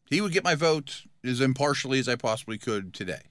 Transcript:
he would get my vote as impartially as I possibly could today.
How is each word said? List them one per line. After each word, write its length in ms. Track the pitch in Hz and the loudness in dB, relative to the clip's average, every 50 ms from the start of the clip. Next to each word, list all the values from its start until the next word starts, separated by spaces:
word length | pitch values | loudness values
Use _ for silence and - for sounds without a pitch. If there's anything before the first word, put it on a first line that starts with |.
| _ - | _ -2
he 120 | 139 190 | 0 0
would 100 | 208 190 | 0 0
get 120 | 165 190 170 | 0 0 2
my 100 | 180 160 | 2 2
vote 480 | 143 170 160 156 151 139 - - - - - _ _ - | 4 4 2 2 2 -2 -6 -12 -14 -16 -20 _ _ -4
as 160 | 127 123 123 | -2 0 2
impartially 580 | 135 135 127 131 143 147 139 - - 131 135 131 | 2 2 2 2 2 2 2 0 -2 0 0 0
as 80 | 120 127 | 0 0
I 60 | 120 | -2
possibly 420 | 113 - 117 110 127 - 113 110 | 0 0 0 -2 -2 -4 -8 -10
could 360 | 104 - 120 107 101 95 90 - | -6 -2 -2 -2 -2 -4 -6 -10
today. 280 | - 98 90 76 - - _ | -8 -6 -6 -8 -8 -10 _